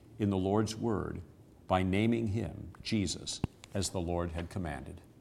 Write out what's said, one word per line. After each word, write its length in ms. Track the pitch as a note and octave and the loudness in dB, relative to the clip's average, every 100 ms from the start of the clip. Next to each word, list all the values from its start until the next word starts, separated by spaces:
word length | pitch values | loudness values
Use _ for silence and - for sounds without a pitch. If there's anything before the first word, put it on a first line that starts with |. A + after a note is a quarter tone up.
| - - | -14 -2
in 100 | G#2 | 2
the 80 | F#2+ | 2
Lord's 380 | F#2+ G#2 G#2+ A2 | 4 4 2 0
word 460 | A2+ G2 D#2 E2 - - - - - | 0 0 -2 -6 -10 -18 -20 -12 2
by 140 | F#2 | 2
naming 460 | F#2 F#2+ A2+ A#2 A2+ | 4 4 4 4 2
him 440 | G#2 G2+ - - - | 0 -2 -6 -10 -12
Jesus, 580 | - A2+ F2 - - - - - - | -2 0 0 -2 -8 -6 -6 -6 -8
as 160 | G2+ F2+ | -4 -2
the 100 | - | -2
Lord 320 | E2+ F2 F2 | -2 0 -2
had 200 | D#2+ E2+ | -4 -6
commanded. 500 | - E2+ C#2 C#2+ E2+ - - | -4 -6 -6 -10 -14 -18 -20